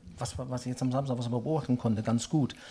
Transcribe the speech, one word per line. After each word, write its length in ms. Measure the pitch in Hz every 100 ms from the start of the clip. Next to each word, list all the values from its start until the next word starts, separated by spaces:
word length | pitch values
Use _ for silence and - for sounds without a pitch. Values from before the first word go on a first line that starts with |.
| - -
was, 180 | 120 -
was 260 | 127 127
ich 40 | 127
jetzt 160 | 123
am 80 | 131
Samstag, 260 | 127 139 127
was 140 | 117
man 140 | 123
beobachten 340 | 117 156 139 123
konnte, 240 | 117 107
ganz 260 | 110 117 -
gut. 280 | 160 127 - -